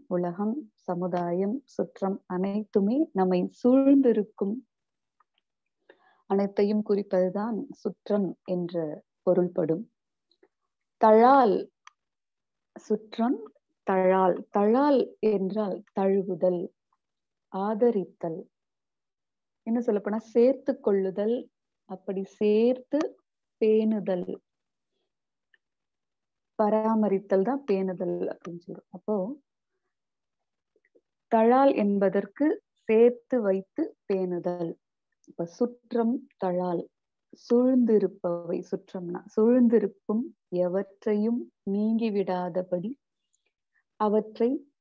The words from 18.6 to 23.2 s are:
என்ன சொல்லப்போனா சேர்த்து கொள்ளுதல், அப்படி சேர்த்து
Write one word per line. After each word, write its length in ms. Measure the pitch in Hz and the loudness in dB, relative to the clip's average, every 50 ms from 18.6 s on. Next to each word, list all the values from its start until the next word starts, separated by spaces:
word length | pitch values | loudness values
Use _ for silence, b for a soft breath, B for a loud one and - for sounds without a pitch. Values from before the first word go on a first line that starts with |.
| _ _ _ _ _ _ _ _ _ _ _ _ _ _ _ _ _ _ _ _ - | _ _ _ _ _ _ _ _ _ _ _ _ _ _ _ _ _ _ _ _ -6
என்ன 120 | 226 226 247 | -4 -4 -2
சொல்லப்போனா 400 | 233 247 214 202 - 208 208 226 - | 0 -2 -2 -2 -2 -4 -6 -6 -6
சேர்த்து 480 | - - 240 233 262 269 - - - 262 - | -2 2 4 4 4 2 0 -2 -6 -6 -2
கொள்ளுதல், 560 | - 214 202 196 190 190 180 202 202 220 240 262 - - _ _ _ _ _ _ _ | 0 0 0 0 0 -2 -4 -4 -2 -2 -2 -4 -6 -12 _ _ _ _ _ _ _
அப்படி 380 | - 190 180 _ - 196 196 196 | -16 -16 -14 _ -8 -8 -8 -8
சேர்த்து 960 | - _ - 214 208 208 214 233 240 254 254 - _ - 294 330 - - _ | -8 _ -2 0 2 2 4 2 2 0 -2 -4 _ -4 -4 -4 -4 -8 _